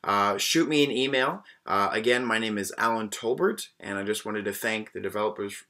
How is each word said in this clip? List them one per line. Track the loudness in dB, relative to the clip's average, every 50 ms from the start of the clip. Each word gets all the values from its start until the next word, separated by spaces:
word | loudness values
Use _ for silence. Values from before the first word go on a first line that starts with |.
uh, | 0 2 2 4 4 4 2 0
shoot | 0 0 2 2 2 4
me | 4 4 4
an | 4
email. | 2 0 0 2 2 2 2 2 0 -4 -10 -18 -20 _ _
Uh, | -2 0 2 2 2
again, | 0 2 2 4 2 4 2
my | 2 0 0
name | 0 0 -2 -2
is | -4 -6 -4 0
Alan | 0 2 2 0 -2 -4
Tolbert, | -8 -4 -2 -2 0 2 2 0 0 -2 -10 -14 _ _
and | -10 -6 -6 -4
I | -2
just | -2 -4 -4 -4
wanted | -6 -6 -4 -4
to | -4 -6
thank | -2 -2 -2 -2 -2 -4 -8 _
the | -8
developers | -8 -6 -4 -2 -2 -2 -2 -4 -8 -8 -8 -12 -16 _